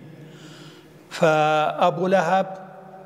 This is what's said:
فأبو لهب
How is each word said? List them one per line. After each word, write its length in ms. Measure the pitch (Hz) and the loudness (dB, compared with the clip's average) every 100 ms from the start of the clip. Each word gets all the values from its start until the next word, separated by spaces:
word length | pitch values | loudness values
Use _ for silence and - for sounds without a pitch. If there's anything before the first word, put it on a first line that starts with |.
| - - - - - - - - - - - | -20 -20 -20 -20 -20 -20 -20 -20 -20 -20 -18
فأبو 960 | - 165 156 151 156 156 - 180 156 185 | 0 2 2 2 0 -2 0 0 0 0
لهب 400 | 190 160 190 190 - - - - - | 0 2 0 -2 -8 -18 -20 -20 -20